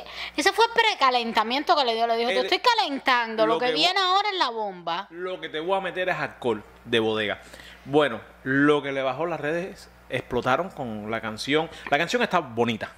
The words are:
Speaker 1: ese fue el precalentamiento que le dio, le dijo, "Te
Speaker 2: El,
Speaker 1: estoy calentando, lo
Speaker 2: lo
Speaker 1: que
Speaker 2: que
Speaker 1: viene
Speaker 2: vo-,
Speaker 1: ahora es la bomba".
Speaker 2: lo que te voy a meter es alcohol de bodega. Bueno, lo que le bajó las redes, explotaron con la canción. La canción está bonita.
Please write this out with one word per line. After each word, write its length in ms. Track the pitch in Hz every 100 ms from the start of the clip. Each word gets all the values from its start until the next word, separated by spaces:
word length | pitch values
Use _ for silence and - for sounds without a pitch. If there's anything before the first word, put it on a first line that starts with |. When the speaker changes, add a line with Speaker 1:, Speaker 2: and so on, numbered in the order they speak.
| - - - -
Speaker 1:
ese 160 | 392
fue 140 | 403 453
el 60 |
precalentamiento 1000 | 453 440 - 262 247 233 226 220 269 311
que 100 | 302
le 100 | 247
dio, 120 | 226 233
le 100 | 226
dijo, 140 | 240
"Te 100 | -
Speaker 2:
El, 40 | 381
Speaker 1:
estoy 120 | 381
calentando, 880 | 494 453 339 269 - 240 226 220 220
lo 80 |
Speaker 2:
lo 60 | -
Speaker 1:
que 60 | 247
Speaker 2:
que 60 |
Speaker 1:
viene 240 | 302 339 392
Speaker 2:
vo-, 60 | 370
Speaker 1:
ahora 220 | 392 415
es 80 | 381
la 140 | 269
bomba". 560 | 226 208 180 170 170 196
Speaker 2:
lo 320 | 165 185 175
que 80 | 160
te 120 | 156
voy 180 | 170 190
a 20 |
meter 280 | 180 175 180
es 60 | 156
alcohol 460 | 131 - 123 107 - -
de 140 | 120 117
bodega. 420 | 110 110 104 95 - - - -
Bueno, 360 | 131 147 139 107 - -
lo 400 | 135 139 147 147
que 80 | 139
le 100 | 135
bajó 200 | 131 127 170
las 120 | 147
redes, 480 | 147 170 196 - - - -
explotaron 600 | 131 - 123 127 135 185
con 380 | - 123 107 107
la 80 | 113
canción. 500 | 110 110 - 151 165 - -
La 80 | 143
canción 240 | 170 240
está 160 | 220 175
bonita. 500 | 135 113 117 110 -